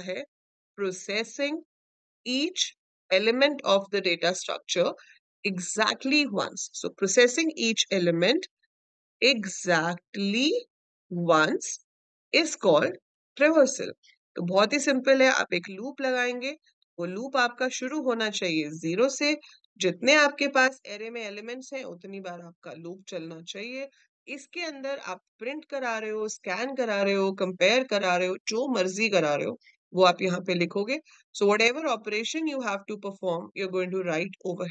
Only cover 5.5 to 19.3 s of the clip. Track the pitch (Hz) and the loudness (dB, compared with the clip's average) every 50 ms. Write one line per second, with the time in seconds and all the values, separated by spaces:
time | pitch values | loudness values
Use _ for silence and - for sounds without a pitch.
5.5 | 190 180 175 - - 208 220 214 - - - 269 294 294 285 247 202 175 110 - | -4 -4 -6 -4 -2 0 0 0 0 -2 -2 0 2 2 2 0 -2 -4 -4 -4
6.5 | - - - - - - - - - - 196 190 - 254 240 247 247 320 330 320 | -6 -10 -12 -12 -10 -10 -10 -10 -4 -4 -2 2 4 6 6 6 4 0 0 -2
7.5 | 311 - 233 226 220 - - - 196 190 175 170 170 165 175 208 277 359 370 - | -2 0 0 0 2 0 0 0 0 2 2 2 2 4 4 2 2 2 -2 -6
8.5 | _ _ _ _ _ _ _ _ _ _ _ _ _ _ 220 262 269 220 190 190 | _ _ _ _ _ _ _ _ _ _ _ _ _ _ 2 2 2 2 -2 -8
9.5 | - - - 180 170 156 160 175 175 - - _ - 202 202 202 202 233 269 311 | -10 -4 0 2 2 2 2 0 -4 -6 -10 _ -6 -4 -2 0 0 2 2 2
10.5 | 453 494 - _ _ _ _ _ _ _ _ - 180 175 175 165 160 156 156 185 | 0 -2 -4 _ _ _ _ _ _ _ _ -8 -4 0 2 4 6 6 4 4
11.5 | 302 - - - - - _ _ _ _ _ _ _ _ _ _ - 294 339 302 | 0 -2 -4 -8 -12 -12 _ _ _ _ _ _ _ _ _ _ 2 2 2 0
12.5 | - - - 190 156 151 233 359 - - _ _ _ _ _ _ _ - 285 311 | -2 2 4 6 6 6 4 2 -2 -8 _ _ _ _ _ _ _ 4 4 6
13.5 | 320 311 269 - - - 92 - - _ _ _ _ _ _ _ - - 175 175 | 8 6 6 6 2 -2 -8 -8 -10 _ _ _ _ _ _ _ -8 -6 -4 0
14.5 | 190 196 214 214 285 285 262 294 262 262 262 269 269 269 262 262 - - - - | 2 4 4 4 2 0 2 2 0 2 4 4 6 6 6 4 4 2 0 -2
15.5 | 185 175 175 - 190 190 233 277 277 - 269 262 254 247 247 247 247 247 247 277 | -4 -4 -4 -8 -10 -10 -10 -10 -8 -6 -4 -2 -2 -2 -2 -2 -4 -6 -6 -8
16.5 | 311 - _ _ _ _ _ _ _ - 175 175 185 208 254 277 269 262 247 240 | -10 -10 _ _ _ _ _ _ _ -8 -8 -6 -6 -6 -6 -2 0 2 2 0
17.5 | 247 - 254 254 254 - 254 254 302 311 254 254 233 226 220 208 196 - 202 175 | 0 -2 -4 -4 -4 -6 -6 -6 -6 -2 -2 0 0 0 -2 -4 -2 -2 -2 -2
18.5 | 160 156 147 147 160 165 - 165 170 202 254 277 269 - 294 294 | 0 -2 -2 -4 -6 -6 -4 -2 0 2 2 2 2 0 0 0